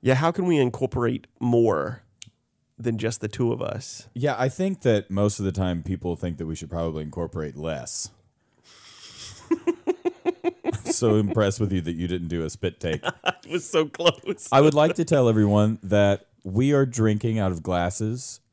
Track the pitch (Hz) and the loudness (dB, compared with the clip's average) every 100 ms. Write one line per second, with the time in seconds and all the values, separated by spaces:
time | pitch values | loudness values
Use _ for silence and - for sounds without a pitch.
0 | 127 131 160 170 180 160 127 117 131 127 | 2 2 2 0 2 4 2 0 -4 -2
1 | 117 123 - _ 123 120 113 85 71 - | -2 -2 -8 _ 2 4 4 2 -2 -8
2 | _ _ - _ _ _ _ _ 120 113 | _ _ -20 _ _ _ _ _ -6 -4
3 | 110 110 107 - 120 113 - - - - | -4 -4 -8 -2 -2 -2 -6 -8 -10 -16
4 | - - 139 117 127 - 190 190 127 107 | -14 -4 -2 0 -2 -2 -4 0 2 2
5 | - 95 104 - 98 90 92 85 85 92 | 0 0 2 2 -2 -2 -2 -2 -4 -6
6 | 90 82 90 78 80 80 78 85 82 78 | -4 -4 -4 -6 -6 -8 -8 -4 -4 -4
7 | 76 87 85 80 76 67 80 76 62 - | -8 -8 -8 -6 -8 -8 -8 -6 -6 -6
8 | - _ _ _ _ _ _ - - - | -8 _ _ _ _ _ _ -20 -20 -20
9 | - - - - - 330 - 349 - 359 | -20 -18 -18 -18 -6 -4 -4 -6 -4 -4
10 | 359 - - 359 349 359 - - - - | -4 -4 -6 -2 -6 -4 -8 -6 -2 2
11 | 117 107 101 110 101 98 104 95 82 82 | 4 4 2 2 0 0 -2 -2 -4 -4
12 | 87 90 85 85 80 - 92 - 87 78 | -4 -4 -4 -4 -4 -4 -6 -4 -4 -4
13 | - - - - - 170 - 165 156 - | -4 -4 -6 -6 -6 -8 -2 0 0 0
14 | 170 - - 202 - 135 151 147 151 - | 0 0 -8 -10 2 6 6 6 2 2
15 | 165 151 123 110 104 104 107 110 95 101 | 2 4 4 6 6 6 4 0 0 4
16 | 101 98 _ _ 95 98 135 143 135 120 | 4 2 _ _ -4 0 2 4 2 2
17 | 110 104 117 110 95 87 80 90 87 - | 2 2 0 0 0 -2 -2 0 0 -2
18 | 110 123 - - _ | -4 -6 -10 -14 _